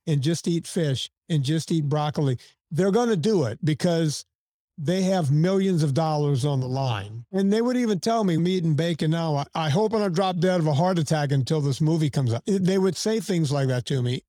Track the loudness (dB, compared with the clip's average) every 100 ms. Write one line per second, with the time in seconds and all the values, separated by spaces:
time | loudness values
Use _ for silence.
0 | -2 0 0 -2 -2 -2 -2 -2 -2 -2
1 | -6 _ -4 -2 0 -2 -2 -2 0 -2
2 | -2 -2 -2 -2 -8 _ -6 0 2 2
3 | 2 2 2 2 0 -2 -2 0 0 2
4 | 0 -4 -10 _ _ _ _ -8 -4 0
5 | 0 0 2 2 2 2 2 2 0 0
6 | 0 0 0 0 0 -2 -2 -2 -2 -4
7 | -6 -14 -8 -2 2 2 2 0 0 0
8 | 0 0 2 2 2 0 0 0 0 -2
9 | 0 0 0 -2 -4 -2 0 2 2 0
10 | 0 0 -2 0 2 2 2 2 2 2
11 | 0 0 0 0 0 0 0 0 0 2
12 | 0 0 0 -2 0 0 2 2 2 0
13 | -2 -2 0 0 0 0 0 0 -2 -2
14 | -2 -4